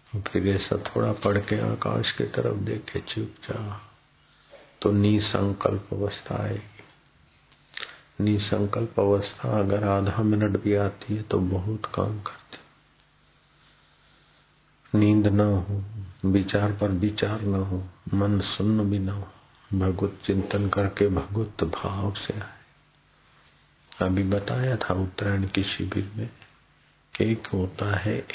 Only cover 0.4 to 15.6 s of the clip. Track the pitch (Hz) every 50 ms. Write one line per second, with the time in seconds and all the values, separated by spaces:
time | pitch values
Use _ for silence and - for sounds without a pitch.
0.4 | 92 98 98 92 - - - 98 - - - 117 113 107 107 - - 104 101 107
1.4 | 107 - 107 107 110 110 110 110 - 107 110 113 113 - - - - - - -
2.4 | 120 120 107 101 98 - - - - - - 104 - - - 110 110 107 - -
3.4 | - - - 110 107 104 101 101 - - - _ _ _ _ _ _ _ _ _
4.4 | _ _ - - - - _ _ - 98 104 101 101 104 107 104 104 - - 98
5.4 | 98 101 101 - - - 98 95 - - 101 98 101 101 - - - - - -
6.4 | 107 101 107 104 - - - - - - - _ _ _ _ _ _ _ _ _
7.4 | _ _ _ _ _ _ - - - - - - - _ _ - 101 107 107 101
8.4 | 101 - 104 101 101 101 104 104 113 113 - - 101 101 101 101 101 - - -
9.4 | - 120 113 107 101 98 101 104 104 101 98 98 98 95 - 110 110 107 107 104
10.4 | 107 104 98 98 - 104 104 101 101 98 95 - - - 107 110 107 - - 98
11.4 | 92 90 92 90 92 104 110 107 - - - - - 107 107 104 98 - - -
12.4 | - _ - - - _ _ _ _ _ _ _ _ _ _ _ _ _ _ _
13.4 | _ _ _ _ _ _ _ _ _ _ _ _ _ _ _ _ _ _ _ _
14.4 | _ _ _ _ _ _ _ _ _ _ - 104 104 104 107 107 104 101 98 104
15.4 | 104 104 101 95